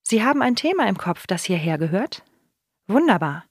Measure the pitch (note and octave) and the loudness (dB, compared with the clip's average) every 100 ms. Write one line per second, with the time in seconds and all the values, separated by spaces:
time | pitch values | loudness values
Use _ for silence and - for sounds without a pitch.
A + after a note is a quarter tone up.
0 | - A3+ A#3 C#4+ B3+ A#3+ D4+ F#4 A#3 F#3 | 2 2 2 2 2 2 0 0 0 0
1 | F3+ E3+ - F3 - F3 D#3+ D#3 D#3+ F#3 | -4 -6 -4 -4 -2 -2 0 -2 0 -2
2 | C#4 - _ _ _ _ _ _ - A#3 | -4 -10 _ _ _ _ _ _ 0 2
3 | E4 F#3 D3+ D3+ - | 4 2 0 -6 -12